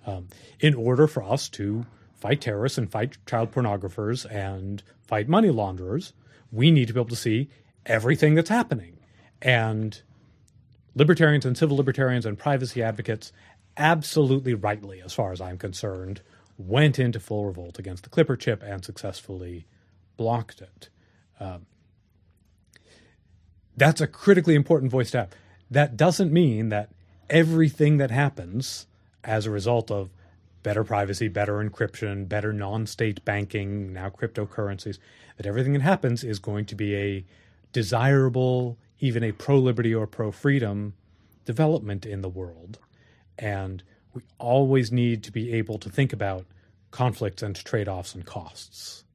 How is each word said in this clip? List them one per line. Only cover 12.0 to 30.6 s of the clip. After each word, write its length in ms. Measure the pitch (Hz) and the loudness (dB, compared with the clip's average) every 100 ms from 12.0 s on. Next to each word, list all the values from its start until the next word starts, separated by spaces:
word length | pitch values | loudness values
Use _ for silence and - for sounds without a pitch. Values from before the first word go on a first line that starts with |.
| 131 123 107 | 0 0 -4
and 120 | 104 | -4
privacy 440 | 147 135 127 123 | -2 -2 -2 -4
advocates, 500 | 113 107 - 107 - - - _ _ - | -4 -4 -6 -8 -10 -20 -20 _ _ 2
absolutely 760 | 151 165 - 156 135 135 131 | 4 4 2 2 4 2 0
rightly, 480 | 110 104 104 98 92 | -2 -2 -4 -8 -16
as 120 | 90 | -10
far 180 | - 98 | -4 -4
as 100 | 90 | -6
I'm 160 | 92 90 | -10 -10
concerned, 640 | 101 90 104 92 92 107 - _ _ - | -10 -8 -8 -8 -10 -12 -16 _ _ -14
went 420 | 92 123 151 135 | -2 4 4 4
into 200 | 123 110 | 0 -2
full 260 | - 107 101 | -6 -6 -4
revolt 340 | 90 87 - | -8 -12 -12
against 240 | 95 90 | -12 -14
the 60 | - | -4
Clipper 260 | - 151 123 | 0 0 -2
chip 260 | - 104 | -4 -4
and 220 | 104 98 - | -6 -12 -12
successfully 800 | - 98 - - 92 87 87 82 _ _ _ _ - | -12 -12 -12 -14 -14 -12 -14 -18 _ _ _ _ -6
blocked 460 | 113 117 113 - | -2 -2 -6 -16
it. 280 | 95 _ - _ _ _ _ - | -20 _ -20 _ _ _ _ -16
Um, 260 | 92 90 85 _ _ _ _ _ _ _ _ _ _ _ _ _ _ _ _ _ _ _ _ - | -14 -14 -18 _ _ _ _ _ _ _ _ _ _ _ _ _ _ _ _ _ _ _ _ 4
that's 240 | 143 156 | 4 4
a 80 | 147 | -2
critically 460 | - - 185 170 | 2 6 6 6
important 380 | 151 143 156 131 | 4 4 2 2
voice 180 | 131 120 | 0 0
to 80 | 127 | -2
have. 80 | 98 - _ _ - | -4 -10 _ _ 0
That 240 | 139 147 113 | 2 2 4
doesn't 380 | 170 170 175 | 4 4 4
mean 360 | 165 156 107 113 | 4 4 2 0
that 200 | 104 107 _ _ _ - | -2 -6 _ _ _ 2
everything 680 | 160 165 160 156 - 151 147 | 4 6 4 4 4 4 4
that 140 | 135 | 2
happens 760 | 131 143 - 87 104 - - - _ _ _ | 2 0 -2 -8 -6 -6 -10 -16 _ _ _
as 220 | - 110 107 | -4 -2 -2
a 60 | |
result 380 | 104 104 120 110 | -2 0 0 0
of 200 | 104 92 - _ _ _ _ | -4 -6 -12 _ _ _ _